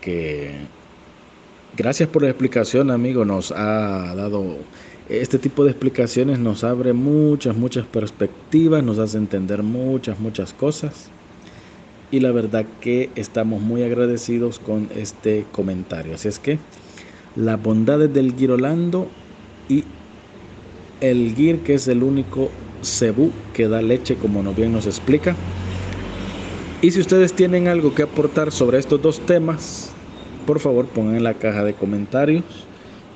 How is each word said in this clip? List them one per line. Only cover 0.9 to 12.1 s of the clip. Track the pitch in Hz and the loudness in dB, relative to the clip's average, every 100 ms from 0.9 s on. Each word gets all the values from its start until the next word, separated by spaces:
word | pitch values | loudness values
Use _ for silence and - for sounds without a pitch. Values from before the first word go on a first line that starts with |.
| - - - - - - - - | -20 -20 -20 -20 -20 -20 -20 -16
gracias | - 110 143 160 | -4 -2 0 2
por | 156 | 2
la | 139 | 2
explicación, | 127 131 120 107 127 139 | 2 0 2 2 2 2
amigo, | 120 123 127 | 2 0 0
nos | 104 95 92 | 2 0 -4
ha | 85 107 110 104 95 90 | -4 -2 0 -2 -4 -4
dado, | 92 101 104 95 71 - - - - - | -6 -4 -4 -4 -6 -12 -20 -20 -18 -6
este | 110 123 135 | -4 0 0
tipo | 139 143 | 0 4
de | 143 | 2
explicaciones | 123 131 - 117 123 135 131 | 4 -2 0 0 2 0 0
nos | 117 101 | 0 0
abre | 117 123 123 | -2 0 0
muchas, | 120 139 151 151 147 127 110 | 2 2 4 4 2 0 0
muchas | 123 123 110 | -2 -2 -4
perspectivas, | 113 107 - 101 - - 156 165 156 | -4 -4 -2 -4 -4 0 4 4 4
nos | 123 107 | 2 0
hace | 110 107 | 0 0
entender | 104 98 95 101 | -2 -2 -2 -2
muchas, | 107 123 131 131 123 98 | -2 -2 -2 -2 -4 -6
muchas | 110 107 92 | -6 -6 -8
cosas, | - 139 151 147 - - - - - - - - - - - - | -2 -2 -2 -8 -10 -20 -20 -20 -20 -20 -20 -20 -20 -20 -20 -4